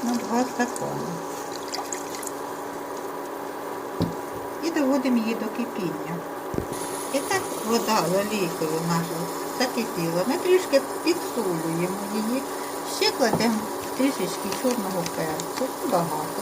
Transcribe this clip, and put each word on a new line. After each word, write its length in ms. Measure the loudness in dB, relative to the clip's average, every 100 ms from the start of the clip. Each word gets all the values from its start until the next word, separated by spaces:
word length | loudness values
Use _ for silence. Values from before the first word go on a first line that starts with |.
на 80 | 0
два 320 | -2 0 2
стакани. 680 | 2 0 -2 0 -4 -2 -4 -4 -6 -6 -6 -6 -6 -6 -6 -6 -6 -6 -6 -6 -6 -6 -8 -8 -6 -6 -6 -6 -8 -8 -8 -8 -6 -6 -6 -2 -2 -2 -6 -8 -8 -4
І 80 | -2
доводимо 460 | 2 4 4 4 2
її 180 | 2 0
до 100 | -2
кипіння. 720 | -2 -4 -2 -2 -2 -4 -6 -6 -8 -4 -4 -4 -4 -4 -4 -2
І 40 | -2
так 220 | 2 0 0 -4 2
вода 300 | 2 4 4 4
з 40 | 4
олійкою 680 | 2 2 0 0 0 0 2
наша 320 | 2 0 -2 -2 -4 -4 0
закипіла. 640 | 0 0 -2 0 0 2 2
Ми 100 | 2
трішки 440 | 6 6 8 4 4 -2
підсолюємо 960 | 0 0 0 0 0 0 0 0 0 0 -2
її. 280 | -2 0 0 -2 -4 -4 -6 -4 2
Ще 140 | 2
кладемо 480 | 6 4 6 4 2 0 -4 -4 2
трішечки 520 | 2 4 -2 -2 -2 0
чорного 420 | 2 2 0 0 -2 -2
перцю, 560 | -2 -2 -4 -2 -2 0 2
багато. 500 | 2 2 0 -2 -2